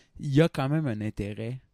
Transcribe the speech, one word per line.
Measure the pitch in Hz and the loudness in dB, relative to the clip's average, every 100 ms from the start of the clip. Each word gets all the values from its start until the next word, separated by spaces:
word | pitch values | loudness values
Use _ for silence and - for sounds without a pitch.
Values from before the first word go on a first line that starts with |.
| _ - | _ -10
il | 151 | 2
y | 139 | 4
a | 165 | 4
quand | - 135 | 2 -2
même | 151 151 | 0 0
un | 107 | -2
intérêt | 107 - 101 104 113 131 - | -4 -4 -6 -6 -8 -8 -12